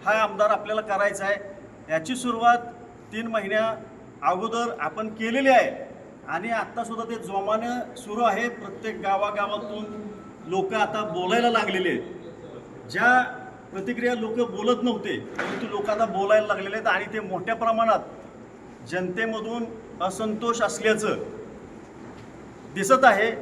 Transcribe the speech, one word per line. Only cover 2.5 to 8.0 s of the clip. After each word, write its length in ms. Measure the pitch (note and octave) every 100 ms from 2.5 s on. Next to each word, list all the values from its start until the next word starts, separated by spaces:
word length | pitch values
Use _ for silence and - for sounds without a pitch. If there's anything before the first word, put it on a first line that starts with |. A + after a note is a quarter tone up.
| A#3+ A#3 - - - -
तीन 140 | G#3+ A3+
महिन्या 500 | A3 F#3+ G#3+ A3+ A3 - - - -
अगोदर 520 | D3 F#3 A3 A#3 A#3+ -
आपण 280 | D3 G#3+ A3
केलेली 400 | G#3+ A3+ B3 C4+
आहे 460 | B3 F3+ - - - - - -
आणि 220 | E3 A3
आत्तासुद्धा 540 | A3+ F#3+ A#3 A3 A3+
ते 100 | A3+
जोमानं 800 | A3+ F3 G3 G3+ A3 A#3+ B3 -
सुरू 300 | -